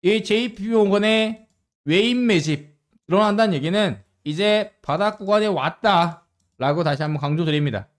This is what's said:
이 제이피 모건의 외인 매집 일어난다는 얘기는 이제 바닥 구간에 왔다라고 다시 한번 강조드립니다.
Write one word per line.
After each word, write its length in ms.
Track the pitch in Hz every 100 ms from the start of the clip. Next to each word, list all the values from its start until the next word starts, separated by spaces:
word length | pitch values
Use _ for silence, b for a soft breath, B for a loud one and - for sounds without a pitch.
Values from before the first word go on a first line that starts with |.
이 200 | 175 214
제이피 460 | 202 214 240 220 208
모건의 760 | 226 202 202 214 220 220 220 _ _ _ _ 139
외인 400 | 170 226 247 240
매집 500 | 185 151 147 - _ _ _ -
일어난다는 460 | 185 214 202 220
얘기는 440 | 156 151 202 202 101 _ _
이제 500 | 151 151 208 214 208 _
바닥 340 | - 151 208 208
구간에 300 | 196 208 214
왔다라고 1400 | 170 139 - 220 180 170 165 _ _ _ _ 131 151
다시 180 | 160 139
한번 160 | 151 151
강조드립니다. 720 | 143 151 160 151 147 107 98